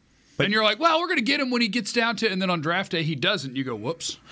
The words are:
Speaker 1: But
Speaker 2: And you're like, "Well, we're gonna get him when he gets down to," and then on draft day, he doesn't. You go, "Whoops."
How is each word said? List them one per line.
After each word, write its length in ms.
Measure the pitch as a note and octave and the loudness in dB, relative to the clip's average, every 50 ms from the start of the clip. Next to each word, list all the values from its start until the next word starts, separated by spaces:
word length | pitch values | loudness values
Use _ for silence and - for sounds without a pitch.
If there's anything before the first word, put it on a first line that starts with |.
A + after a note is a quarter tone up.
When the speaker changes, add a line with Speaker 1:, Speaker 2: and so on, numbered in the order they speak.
| _ _ _ _ _ _ - | _ _ _ _ _ _ -2
Speaker 1:
But 80 | - D3 | -2 0
Speaker 2:
And 80 | F#3+ G#3 | 2 2
you're 100 | A3 A3 | 2 2
like, 140 | G#3+ G#3+ G#3+ | 2 2 4
"Well, 180 | D#4+ E4+ D#4+ D#4+ | 2 4 4 4
we're 80 | F4 E4+ | 2 0
gonna 120 | F4+ D4+ | 0 0
get 200 | A3+ A#3 C#4 D4 | 2 2 0 0
him 100 | C#4 B3 | 0 0
when 100 | B3 A#3+ | 0 0
he 80 | A#3 A3 | 0 0
gets 240 | F#3 B3 G3 - | 0 -2 -2 0
down 240 | - A#3 A#3 A#3 A#3 | 0 0 2 0 0
to," 140 | - A3+ G#3+ | 0 0 0
and 100 | F#3+ F#3 | 0 0
then 80 | F#3+ F#3 | 0 0
on 100 | F3 E3 | 0 0
draft 300 | C#3 D#3+ E3+ F#3 F#3+ - | 0 0 0 0 -2 -2
day, 100 | - E3 | -2 -2
he 120 | D#3+ D3+ E3 | 0 0 -2
doesn't. 400 | C3 C#3 F#3 G#3+ F3 B2+ C3+ A#2+ | 0 0 0 0 0 -4 -6 -6
You 100 | C3 C3 | -6 -4
go, 100 | B2+ A#2 | -4 -6
"Whoops." 440 | G#2 G#2 C3 E3+ - - - - - - - | -4 -4 -6 -4 -4 -6 -8 -8 -10 -16 -18